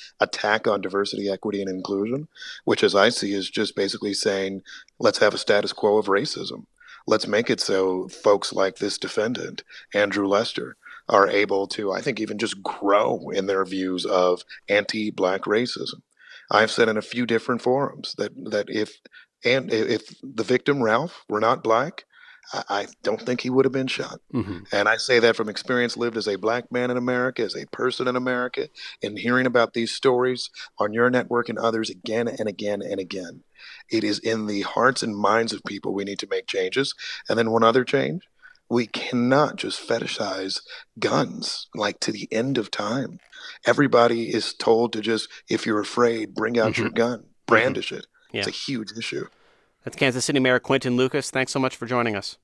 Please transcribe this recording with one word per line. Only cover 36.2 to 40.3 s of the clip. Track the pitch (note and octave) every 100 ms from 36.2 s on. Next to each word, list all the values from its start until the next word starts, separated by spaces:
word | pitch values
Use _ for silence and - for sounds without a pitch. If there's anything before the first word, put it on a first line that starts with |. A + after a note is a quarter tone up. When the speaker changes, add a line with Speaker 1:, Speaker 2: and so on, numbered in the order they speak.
| G2+
Speaker 1:
make | F#2+ -
changes. | G2 F#2 C3 C#3 - - - -
And | A2
then | A2+
one | A2+
other | A2+ B2+ B2
change, | C#3 C3+ E3+ - _ - _ -
we | A#2+ A2+
cannot | - - B2 B2 C3+ D3 -
just | G2 - -
fetishize | A#2 A#2 - G2+